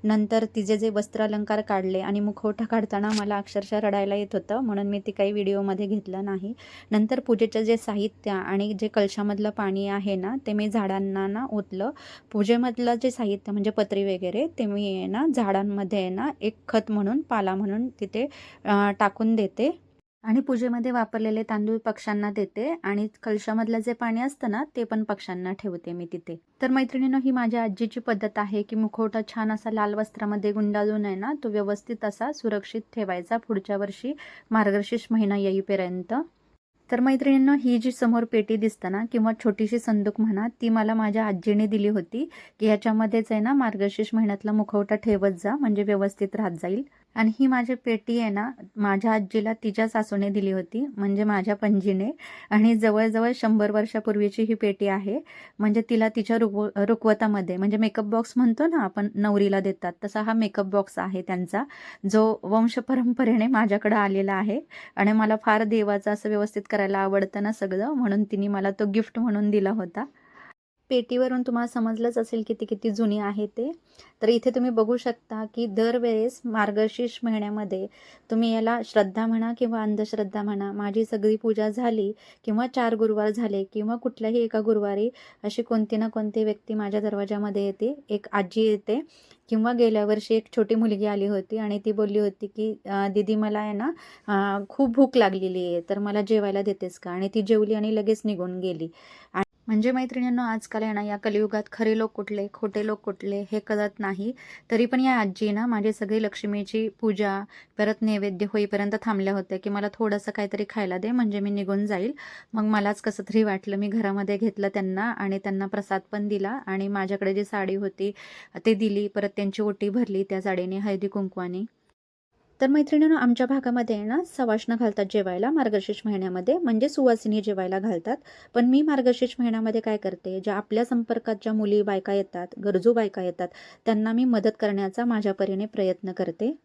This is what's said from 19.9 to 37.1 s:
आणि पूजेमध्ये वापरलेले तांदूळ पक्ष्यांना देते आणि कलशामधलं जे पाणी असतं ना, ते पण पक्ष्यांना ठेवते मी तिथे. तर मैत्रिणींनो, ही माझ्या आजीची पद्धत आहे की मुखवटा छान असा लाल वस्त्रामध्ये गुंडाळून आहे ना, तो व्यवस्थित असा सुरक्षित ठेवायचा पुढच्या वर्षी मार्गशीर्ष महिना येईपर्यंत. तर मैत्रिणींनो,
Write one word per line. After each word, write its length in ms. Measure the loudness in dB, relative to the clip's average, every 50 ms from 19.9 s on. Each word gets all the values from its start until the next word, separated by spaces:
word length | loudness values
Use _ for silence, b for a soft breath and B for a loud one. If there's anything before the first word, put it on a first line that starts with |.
| _ _ _ _ _ _ -2
आणि 160 | 2 2 2
पूजेमध्ये 520 | 2 2 0 0 0 -2 -2 -2 -2 -2
वापरलेले 520 | 0 0 -2 -2 -2 -2 -2 0 0 -2 -2
तांदूळ 340 | -2 -2 -2 0 0 -2
पक्ष्यांना 540 | 0 -2 -4 -4 -4 -4 -2 -2 0 -2 -2
देते 420 | -2 -2 -4 -4 _ -6 -4 -4 -4 -4 -4
आणि 240 | -2 -2 -2 -2 -4 _ _ -4
कलशामधलं 560 | -4 -4 -2 -2 -2 -2 0 0 0 -2 -2
जे 140 | -2 -4 -4
पाणी 280 | _ -2 -2 -2 -2
असतं 300 | -2 -4 -4 _ -4 -2
ना, 120 | -2 -2 -4 -6 _
ते 80 | -6 -4
पण 200 | -2 -2 -2 -2
पक्ष्यांना 480 | -2 -4 -6 -6 -10 -8 -6 -4 -6
ठेवते 400 | -6 -6 -6 -8 -8 -8 -10 -10
मी 140 | -10 -10 -10
तिथे. 300 | -10 -10 -12 _ -12 -14 -14 _ _ _ _
तर 100 | 0 2
मैत्रिणींनो, 460 | 2 2 0 0 0 0 0 2 2 2 2
ही 80 | 2
माझ्या 320 | 2 2 0 0 0 0 0
आजीची 360 | -2 -2 -2 -4 -4 -4 -6
पद्धत 380 | -2 -2 -2 -2 -2 -4 -2
आहे 260 | -4 -4 -2 -2 -4 -4
की 120 | -2 -2
मुखवटा 460 | -2 -2 -2 0 -2 -2 -2 -2 -4 -6
छान 240 | -4 -6 -4 -2 -2
असा 200 | -2 -4 -4 -4
लाल 220 | -2 0 0 0 0
वस्त्रामध्ये 580 | -2 -4 -4 _ -6 -4 -2 -2 0 -2 0
गुंडाळून 540 | 0 0 0 0 2 2 0 0 0 0 -2
आहे 100 | -2 -4
ना, 180 | -4 -4 -4 -6 -4 -4
तो 60 | -4
व्यवस्थित 560 | -2 -2 0 -2 -4 -4 _ -10 -8 -4 -4
असा 260 | -6 -4 -4 -6 -6
सुरक्षित 500 | -6 -4 -4 -2 -2 -2 -6 -6 -10 -10 -10 _ -6
ठेवायचा 420 | -6 -4 -4 -4 -6 -4 -4 -4
पुढच्या 400 | -4 -2 -2 -4 -4 -2 -2 -2
वर्षी 360 | -2 -2 -4 -6 -8 -8 -8 -8 -8 B B B B B _
मार्गशीर्ष 560 | 2 2 4 4 2 0 0 -2 -4 -6 -2 0
महिना 260 | 0 2 2 2 2
येईपर्यंत. 760 | 0 0 0 0 -2 -2 -2 -2 -2 -2 -4 -4 -8 -6 -4 -4 -4 -4 -6 _ _ _ _ _ _ _ _ _ _ _ _
तर 100 | 0 2
मैत्रिणींनो, 540 | 4 2